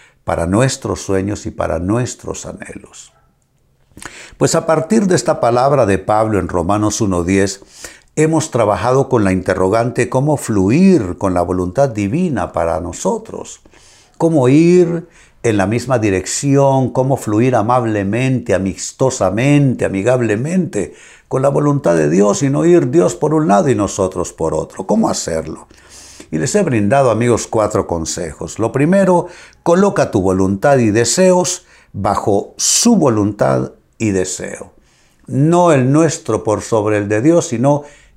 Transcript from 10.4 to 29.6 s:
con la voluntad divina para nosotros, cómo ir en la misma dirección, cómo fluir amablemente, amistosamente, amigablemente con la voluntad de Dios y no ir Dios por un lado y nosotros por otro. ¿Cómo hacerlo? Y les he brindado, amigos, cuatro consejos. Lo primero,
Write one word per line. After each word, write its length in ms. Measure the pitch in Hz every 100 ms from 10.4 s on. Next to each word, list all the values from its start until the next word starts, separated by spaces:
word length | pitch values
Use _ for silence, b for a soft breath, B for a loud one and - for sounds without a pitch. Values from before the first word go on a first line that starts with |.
| - 107 92 135 190 180 92 85
con 160 | 98
la 80 | 90
voluntad 460 | 87 90 90 90 139
divina 640 | 104 101 139 185 117 85
para 300 | - 82 82
nosotros, 800 | 87 - 185 220 220 - - - b b b b b -
cómo 320 | 165 160 123
ir 580 | 143 170 180 170 165 165 b b b
en 140 | 120 104
la 100 | 95
misma 320 | 117 131 127
dirección, 880 | 107 95 95 - 143 139 139 135 127
cómo 260 | 135 131 135
fluir 380 | - 104 127 123
amablemente, 1000 | 107 127 117 104 98 110 131 127 - 90
amistosamente, 1300 | 95 85 - - 135 - 95 101 135 147 139 117 95
amigablemente 1080 | 95 104 127 117 104 139 190 156 104 80 B B B -
con 160 | 127
la 60 | 139
voluntad 460 | 147 147 139 - 165
de 140 | 151
Dios 320 | 175 202 196
y 80 | 139
no 160 | 143 160
ir 240 | 175 139
Dios 260 | 151 175 -
por 180 | 151
un 140 | 156 156
lado 220 | 202 185
y 60 | 110
nosotros 580 | 98 - 92 90 82
por 220 | - 80 78
otro. 320 | 80 - 95
¿Cómo 200 | 214 214
hacerlo? 600 | - - 80 78 85 - B B B B B B
Y 80 | 156
les 160 | 147 208
he 80 |
brindado, 480 | 170 117 101 135 131
amigos, 340 | 107 120 107 -
cuatro 400 | 113 104 104 87
consejos. 720 | 85 80 - 85 76 85 -
Lo 140 | 113
primero, 560 | 127 151 196 185 175 175 B B B